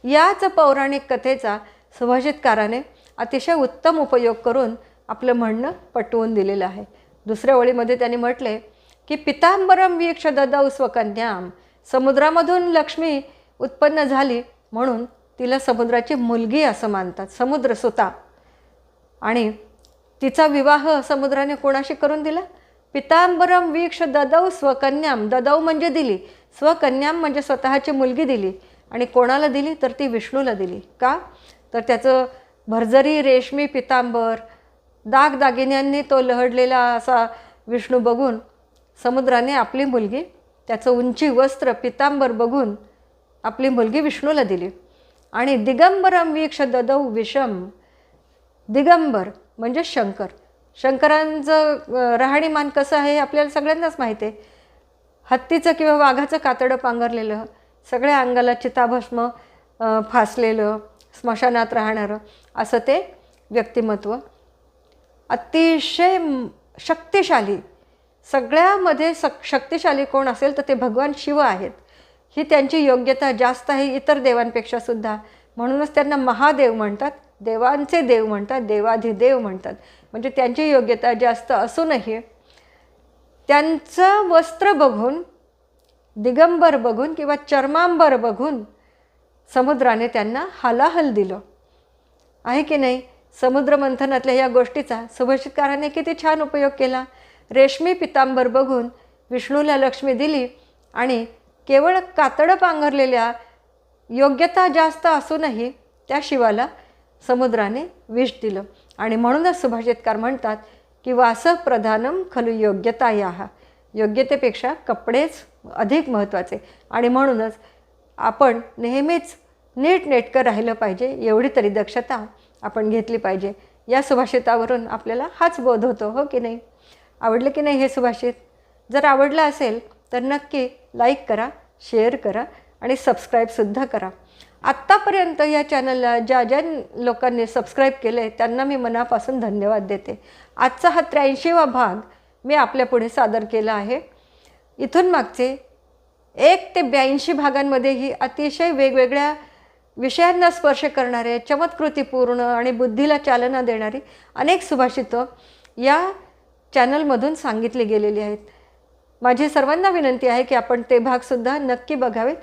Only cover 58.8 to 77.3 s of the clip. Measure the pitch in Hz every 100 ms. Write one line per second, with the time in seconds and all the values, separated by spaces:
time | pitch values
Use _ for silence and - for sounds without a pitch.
58.8 | 233 247 214 240 240 - _ _ _ _
59.8 | 226 220 220 247 214 240 226 220 208 214
60.8 | 208 _ _ - 240 220 247 233 226 240
61.8 | 214 220 208 214 - _ _ - 220 233
62.8 | 240 302 381 - _ _ _ 226 220 240
63.8 | 220 208 202 240 - _ _ _ _ _
64.8 | _ _ _ _ _ 240 - 320 330 320
65.8 | - - 359 370 330 262 233 _ _ -
66.8 | - 320 - 392 349 269 202 196 - _
67.8 | _ _ _ _ - 269 233 302 359 403
68.8 | 359 285 320 320 302 - - 277 - 330
69.8 | 339 277 277 269 269 233 277 285 285 254
70.8 | 247 226 285 285 - 294 269 190 196 -
71.8 | _ _ _ _ _ - 302 302 269 320
72.8 | 285 254 247 262 277 233 247 254 - 269
73.8 | 277 262 269 285 254 240 233 233 220 240
74.8 | 240 233 214 214 - _ _ - 240 269
75.8 | 294 294 285 285 254 220 285 277 254 226
76.8 | 208 208 277 285 _